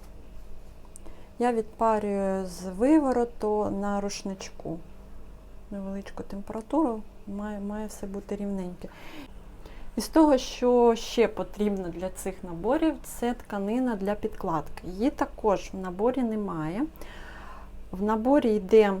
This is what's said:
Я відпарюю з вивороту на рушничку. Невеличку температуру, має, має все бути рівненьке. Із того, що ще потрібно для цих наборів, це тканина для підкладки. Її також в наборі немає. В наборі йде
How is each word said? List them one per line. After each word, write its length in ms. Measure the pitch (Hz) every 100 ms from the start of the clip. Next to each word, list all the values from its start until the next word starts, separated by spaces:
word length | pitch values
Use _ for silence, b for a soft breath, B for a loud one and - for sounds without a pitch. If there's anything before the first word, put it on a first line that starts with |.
| - - - - - - - - - - B B B -
Я 140 | 240
відпарюю 920 | 233 220 - 226 214 208 202 196 190 190
з 180 | 175
вивороту 1080 | 185 185 254 320 277 240 240 - 214 208 202 202
на 200 | 202 202
рушничку. 760 | 202 - 196 190 - - - 160 - - - - - - - - -
Невеличку 520 | 202 196 196 196 -
температуру, 800 | 190 202 202 220 220 285 302 220 - - -
має, 320 | 202 208 208
має 280 | 202 208 208
все 200 | - 196
бути 280 | 196 196 202
рівненьке. 540 | 202 196 180 180 - B B 311 269 - - - B B B -
Із 120 | -
того, 300 | 320 302 262
що 580 | - - 247 247 240 226
ще 320 | - - 214
потрібно 640 | - 185 - 208 196 180
для 200 | 170 185
цих 340 | - 196 185
наборів, 520 | 185 165 196 302 320 269
це 300 | - - 240
тканина 640 | 240 - 208 196 240 254 208
для 200 | 196 208
підкладки. 720 | 214 - 185 165 147 - 165
Її 220 | 185 254
також 600 | 302 277 - 214 180 -
в 40 | 190
наборі 460 | 185 180 233 262
немає. 640 | 240 220 202 170 156 196 302 - B B B B B B B - -
В 120 | 185
наборі 520 | 208 220 240 285 247 214
йде 380 | 185 220 208 190